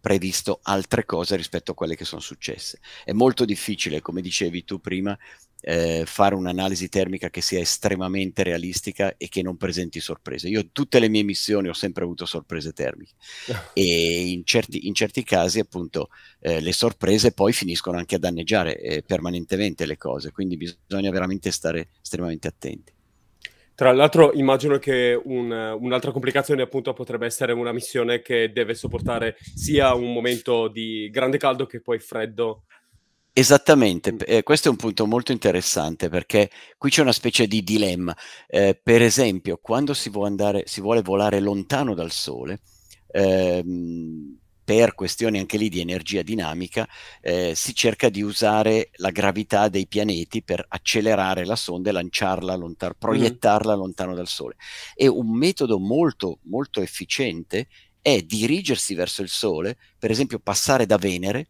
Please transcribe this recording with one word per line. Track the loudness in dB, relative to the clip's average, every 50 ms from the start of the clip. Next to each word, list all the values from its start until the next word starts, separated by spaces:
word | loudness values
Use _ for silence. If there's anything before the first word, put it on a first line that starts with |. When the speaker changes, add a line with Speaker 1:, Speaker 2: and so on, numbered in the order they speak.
Speaker 1:
previsto | _ 2 0 0 0 -2 -6 -4 -4 -4 -4 -4 _
altre | -2 -2 -2 0 -2 -2 -2 -2
cose | -2 -4 -4 -2 -2 -2
rispetto | -4 -4 -6 -8 -8 -8 -8 -8
a |
quelle | -6 -6 -6 -6
che | -8 -8
sono | -12 -12 -12
successe. | -14 -14 -16 _ -12 -12 -12 -10 -12 -14 -16 _ _ -20 -20 -16 -8
È | -4 2
molto | 4 4 4 6 4 0
difficile, | 0 0 -4 -4 -6 -6 -4 -4 -4 -6 -6
come | -6 -6 -8 -6 -6
dicevi | -4 -4 -2 -2 -2 -4 -6 -8
tu | -8 -10 -10
prima, | _ -6 -6 -4 -4 -4 -6 -8 -12 -20 -20 _ _ _ _ -14 -6
eh, | -4 -2 0 0 0 -2 -2 -4
fare | -6 0 2 2 2 4
un'analisi | 0 -2 -4 -2 -2 -2 -2 -2 -4 -6 -2
termica | 0 0 0 0 -2 -6 -8 -8
che | -6 -4 -4
sia | -2 -2 -2
estremamente | -2 -2 -4 -2 -2 -2 -2 -2 -4 -4 -4 -4 -4 -4 -2 -2 -2
realistica | -2 -2 -4 -4 -6 -6 -6 -8 -8 -4 -2 -2 -2 -2 _
e | -12 -8
che | -6 -6 -4
non | -4 -6 -6
presenti | -6 -6 -4 -4 -6 -6 -8 -10
sorprese. | -10 -10 -12 -12 _ -12 -12 -8 -6 -4
Io | -2 -2 -4 -4 _
tutte | -6 -4 2 4 4
le | 4 6
mie | 4 2 2
missioni | 0 -2 -4 -2 0 0 0 0 -2
ho | -4
sempre | -4 -6 -6 -4 -4 -6
avuto | -6 -6 -8 -8
sorprese | -8 -8 -8 -8 _ -10 -8 -8 -8 -8
termiche | -6 -6 -6 -6 -10 -20 _ _ _ _ -20 -18 -16 -10
Speaker 2:
<laughs> | -10 -10 -10 -10 -6 0
Speaker 1:
e | 2 2 4 4 4 2 2 0 0 -2 -2
in | -4 -4 -2
certi, | 0 0 0 0 0 -6 -6 -6
in | -4 -2
certi | -2 -2 -2 -2 -6 -2
casi | 2 2 4 4 4 2 0
appunto, | -2 -4 -6 -10 -10 -6 -6 -6 -6 -6 _ -20 -20 -20 _ _
eh, | -4 -2 -2 -2
le | 0 -2 -2
sorprese | 2 0 0 0 _ 0 2 2 4 4 2 2
poi | 4 2 2 2
finiscono | 0 -4 -4 -6 -4 -4 -4 -6 -6
anche | -4 -4 -4
a | -2
danneggiare, | -2 -2 -4 -4 -4 0 0 0 0 0 -4 -6
eh, | -6 -6 -6 -6 -4
permanentemente | _ -4 -2 -2 -4 -6 -6 -4 -4 -2 -2 -2 -2 -2 -4 -4
le | -6 -6
cose, | -6 -6 -6 -6 -6 -8 -12 -8
quindi | -6 -6 -6 -4
bisogna | -6 -8 -12 -12 _ _ _ -6 -4 -2 -2
veramente | -2 -2 -2 -2 -4 -4 -4 -6
stare | -6 -4 -4 -4 -4 -4 -8 _ _ _ _
estremamente | -10 -8 -6 -6 -6 -6 -6 -8 -8
attenti. | -10 _ -12 -12 -12 -12 -16 _ _ _ _ _ _ _ _ _ _ _ _ -20 _ _ _ _ _
Speaker 2:
Tra | 4 6 6 8
l'altro | 8 6 6 10 10 8 8 8
immagino | 4 4 4 4 4 4 2 0 0
che | 2 0 0 2 4 2 2 2 0
un, | -4 -4 -4 -4 -4
un'altra | -4 -4 -4 -6 -6 -4 -2 0 0 0 0 -2 -4
complicazione | -2 -2 0 0 0 2 2 2 0 0
appunto | -2 -2 -4 -4 -4 -6
potrebbe | -6 -8 -8 -6 -4 -4
essere | -4 -2 -2 0 0 0
una | 0 -2 -4 -4
missione | -6 -8 -4 -2 -2 0 0 0 -2
che | -2 0 0 2 2 0 0
deve | -2 -2 -2 -2
sopportare | -6 -6 -6 -6 -4 -4 -4 -4 -2 -2 -4 -6 _ -18 -20 -12
sia | -8 -4 2 4 6 6 6 4
un | 4 0 -2 -4
momento | -2 0 0 0 0 0 0 0 2 2 0
di | -4 -6 -8 -6 -6 -6 -8 -4
grande | -2 0 0 0 0 2
caldo | 2 2 2 2 -2
che | -6 -6 -14
poi | _ -4 -4 -4
freddo. | -4 -8 -6 -4 -4 -4 -2 -4 -4 -4 -4 -8 -16 _ -20 _ _ _ _ _ _ _ _ _ _ _ _
Speaker 1:
Esattamente, | 6 8 8 8 6 8 8 8 8 8 4 2 2 -2 -2 -4
Speaker 2:
Mm. |
Speaker 1:
p-, | -2 -2
eh, | 2 2 2 4
questo | 4 2 4 4 2
è |
un | 2
punto | 2 -2 -4 -2 0 0
molto | 2 2 0 0 0 -4
interessante | 0 2 2 2 2 0 0 0 0 0 -2 -2 -2 -4 -2
perché | -2 -2 -4 _ 4 4 4 4 0 -18 -20 -20 -18
qui | _ -2 2
c'è | 4 4 4
una | 4 4
specie | 2 0 0 2 2 2
di | 2 2 -2 0
dilemma. | 2 2 2 2 2 0 -2 -4 -6 -6 -10 -14 -20 -20 -20 -18 _
Eh, | 2 4 6 4 4 _ _
per | 6 8 8 8
esempio, | 6 4 4 2 2 0 -2 -4 -6 -8 -8
quando | _ -2 0 0 0 0 -2
si | -4 -6 -6
vuol | -4 -2 -2
andare, | -2 0 0 0 0 0 0 -4
si | -4 -8 -6
vuole | -2 2 2 2 2
volare | 2 2 2 2 2 2 2
lontano | 0 0 -2 -2 -2 -2 -2 -2 0 -2 -2
dal | -4 -6 -6
Sole, | -6 -6 -8 -8 -8 -10 -10 -10 -10 -12 _ _ _ _ _ _ -20 _ _ _ -2
ehm, | 2 2 4 4 4 4 2 2 0 -2 -4 -6 -6 -6 -6 -8 -8 -10 -10 -10 -12 -14 -16 -20 _ _ _ _ _ _
per | 2 4 6 6 6 4
questioni | 0 -6 -6 -4 -2 0 0 0 0
anche | -2 -2 -2
lì | 0 0 0
di | 0 -2
energia | -4 -4 -4 -6 -6 -4 -4 -4 -2
dinamica, | -2 -4 -4 -4 -4 -4 -6 -8 -4 -4 -4 -4 -4 -8 -20 -20 -20 -20 -10
eh, | -4 -2 0 0 0 0 -2
si | -2 -4 -6 -4
cerca | 0 0 0 2 4 2 0
di | 2 2 -6
usare | -4 -2 0 2 2 4 4 4 4 2 2 0 -2 _
la | -6 -6 -4
gravità | -2 0 0 2 2 0 -2 _ 2 2 2 4
dei | 2 -2 -4 -2
pianeti | -2 -2 -2 0 -2 -2 -4 _ -6 -8 -4
per | -4 -4 -6 -4 _
accelerare | -10 -8 _ -2 0 2 2 2 2 2 2 0 0 -2 -2
la | -4 -4
sonda | -4 -4 -6 -8 -4 -2 -2
e | -2
lanciarla | -2 -4 -4 -4 -2 -2 0 -2 -2 -2 -4 -6
lontan-, | -6 -6 -10 -10 _ -8 -10 -8 _
Speaker 2:
Mm. |
Speaker 1:
proiettarla | -2 0 2 2 2 2 0 2 2 4 4 4 4 2 0
lontano | 0 -2 -6 -6 -6 -8 -6 -6
dal | -8 -8 -8
Sole. | -8 -8 -8 -12 -14 _ -18 -18 -16 -16 -16 -18 -2
E | 4 4 4
un | 4 4 0 0 0
metodo | 2 2 2 2 0 0 0 0 0
molto, | 0 0 0 2 2 0 0 _ -6 -6 -6 _ _
molto | -8 -6 -6 -6 -4 -4 -4 -4
efficiente | -4 -6 -10 -8 -6 -4 -2 -2 -4 -4 -8 -10 _ -6 -6 -6 _ _ -20 _ _ _ _ _
è | 2 2 2 2
dirigersi | -2 -4 -2 0 0 0 0 0 -2 -2 -2 -2 -4 -2
verso | -4 -4 -4 -4 -8 -8
il | -6
Sole, | -4 -2 -2 -2 -2 -2 -4 -6 -8 _ _ _ _ _
per | -2 0
esempio | 0 0 0 -2 -2 -6
passare | _ -2 -2 -2 2 4 4 4 6
da | 4 4 2
Venere | 2 0 -2 -2 -2 -2 -2 -4 -4 _